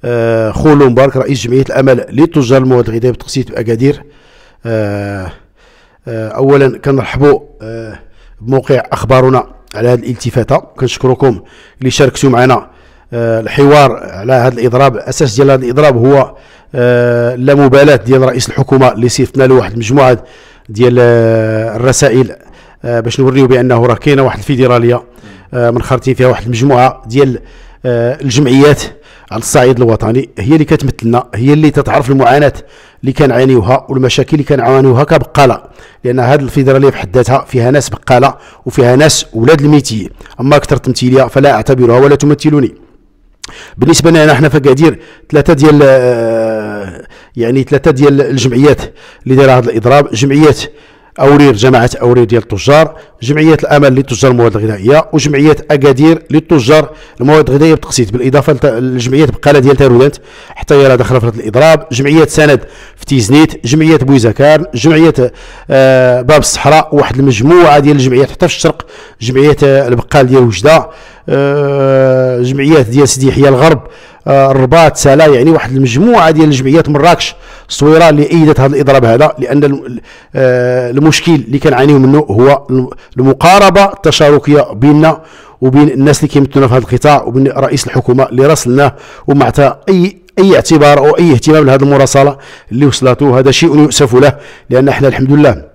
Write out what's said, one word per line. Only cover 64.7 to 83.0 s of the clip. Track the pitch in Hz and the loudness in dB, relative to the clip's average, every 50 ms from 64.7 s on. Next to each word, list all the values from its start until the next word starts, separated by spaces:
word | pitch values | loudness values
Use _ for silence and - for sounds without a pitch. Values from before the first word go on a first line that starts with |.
| - | -8
جمعية، | 120 104 156 165 156 165 165 - - 123 123 - - - - - - - - | -2 0 0 2 4 2 2 2 0 -2 -4 -4 -10 -20 -20 -20 -20 -8 -2
آه، | - 135 135 131 131 131 127 127 123 127 | 0 2 2 4 2 2 2 2 0 -2
باب | 123 123 156 147 | 0 0 0 0
الصحراء، | 131 - - - - 143 151 160 - - - | 0 -2 -6 -4 0 0 2 2 0 0 0
وواحد | 147 135 - - 127 | -2 -2 -2 -2 -2
المجموعة | 139 139 123 104 113 147 175 180 175 156 147 147 | 0 0 0 0 2 2 4 4 4 4 4 2
ديال | 139 147 147 | 2 2 0
الجمعيات | 143 127 131 123 123 139 - | 2 0 0 0 0 0 -2
حتى | - - 185 165 | -2 -4 -4 -4
في | - | -4
الشرق، | - - 165 156 - - - - - - - - _ | -4 -4 -6 -6 -6 -12 -20 -20 -20 -20 -20 -20 _
جمعية، | 113 117 127 131 139 151 143 131 147 | -10 -4 -2 0 2 2 2 2 2
آه، | 139 135 139 139 120 | 2 2 2 0 0
البقال | 123 120 - - - 151 135 123 | -2 -4 -4 -2 0 0 0 2
ديال | 131 135 123 | 2 2 2
وجدة، | 117 107 - 110 147 160 156 - - - - - - - - _ - | 2 0 0 2 2 2 2 0 -4 -16 -20 -20 -20 -20 -18 _ -6
آه، | 139 139 139 139 139 147 143 139 139 139 135 135 135 135 131 131 131 131 127 127 127 120 | -4 -2 -2 -2 -2 -2 -4 -4 -2 -2 0 0 2 2 2 2 2 0 0 -2 -2 -4
جمعيات | 123 123 135 139 139 143 160 151 127 | -4 -4 -4 -2 0 2 2 2 2
ديال | 107 117 139 143 127 | 2 0 0 0 0
سيدي | - 131 135 135 | 0 -2 -2 -2
يحيى | - 127 139 139 | 0 2 2 2
الغرب، | 135 123 135 165 160 120 - - - - - - - - _ - | 2 4 2 2 2 0 -4 -14 -20 -20 -20 -20 -20 -12 _ 0
آه، | 139 139 135 135 | 0 2 2 2
الرباط، | 135 135 131 127 139 170 165 151 - - | 2 0 0 2 4 4 4 2 0 0
سالا، | - 143 135 143 160 | 0 2 2 4 4
يعني | 156 143 120 123 160 | 4 4 4 2 2
واحد | 160 151 - 117 131 | 2 0 -2 -4 -4
المجموعة | 135 135 127 110 127 185 240 240 214 170 160 | -2 -2 -2 0 0 0 2 2 2 2 2
ديال | 160 151 160 | 2 2 2
الجمعيات، | 156 147 127 131 131 139 165 151 156 | 2 0 -2 -2 0 0 0 0 0
مراكش، | 151 143 139 170 170 - - - - - - - - - - - | 0 2 2 2 2 0 -2 -10 -12 -16 -20 -20 -20 -20 -18 -16
الصويرة، | - - 135 151 156 160 170 165 | -6 -2 2 2 4 4 4 4
اللي | 151 143 147 - | 2 2 0 0
أيدت | - 170 160 151 151 127 | 2 2 2 2 2 2
هذا | 131 139 143 | 0 0 0
الإضراب | 139 - 127 135 135 123 | -2 0 2 2 2 2
هذا، | 117 113 123 151 151 - - | 2 2 2 0 0 0 -4
لأن | 131 - 131 143 143 | -6 -2 -2 0 0
الم-، | 143 139 139 - 123 127 110 - - - - _ _ - | 0 -2 -4 -10 -14 -16 -16 -16 -18 -20 -20 _ _ -4
آه، | 139 131 127 123 127 123 123 123 127 123 123 | -2 -2 0 0 -2 -2 -2 -4 -4 -4 -4
المشكل | 120 135 147 156 139 - - 170 165 | -4 0 0 0 0 0 0 0 0
اللي | 147 113 110 127 143 | 0 -2 -4 -6 -2
كنعانيو | - 160 139 123 131 143 147 139 | -2 0 0 2 2 2 4 4
منه | 131 131 139 156 | 4 4 2 2
هو | 151 - 98 107 123 135 143 139 - - | 0 0 0 2 2 2 2 0 -2 -4
الم-، | 131 131 127 123 - - | -4 -4 -4 -6 -10 -18